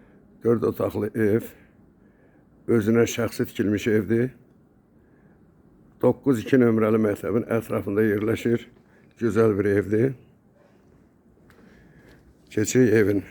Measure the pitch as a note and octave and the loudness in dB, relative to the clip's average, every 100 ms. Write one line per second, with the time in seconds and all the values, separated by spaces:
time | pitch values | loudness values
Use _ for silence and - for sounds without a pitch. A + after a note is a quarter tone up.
0 | - - _ - A2+ A#2 G#2+ G#2 G2 G#2+ | -20 -20 _ -6 -2 0 -2 -2 -4 -4
1 | G#2 A#2 G#2+ A2+ - - _ _ _ _ | -6 -2 0 0 -4 -18 _ _ _ _
2 | _ _ _ _ _ _ - A#2 G#2 A#2 | _ _ _ _ _ _ -2 0 2 2
3 | A#2 - A2+ - B2 - G2+ G#2 - G#2+ | 0 -2 -6 -6 -8 -4 -2 -2 0 -2
4 | F#2 A2+ B2+ - _ _ _ _ _ _ | 0 -2 -2 -8 _ _ _ _ _ _
5 | _ _ _ _ _ _ _ _ _ _ | _ _ _ _ _ _ _ _ _ _
6 | B2+ A#2+ - B2 - C3+ A#2+ A2 A2 A2 | 0 0 0 -2 2 4 4 2 2 2
7 | G#2+ G2+ - G#2 - A2+ - A2+ G2 G2+ | 0 -2 -4 -4 -2 -4 -4 -6 -4 0
8 | A2 G2+ G#2+ A2 A#2 A#2 - - _ _ | 0 0 -2 -2 -2 -2 -4 -20 _ _
9 | _ _ A#2 G2+ A2+ G2+ G2+ G2+ F#2 G#2+ | _ _ -2 2 2 2 0 0 0 0
10 | C3 C3 - _ _ _ _ _ _ _ | 0 -2 -16 _ _ _ _ _ _ _
11 | _ _ _ _ _ _ - - - - | _ _ _ _ _ _ -20 -20 -20 -20
12 | - - - _ _ - G#2+ B2+ B2+ A2 | -20 -20 -20 _ _ -6 0 2 4 4
13 | G2 G2+ - | 2 0 -4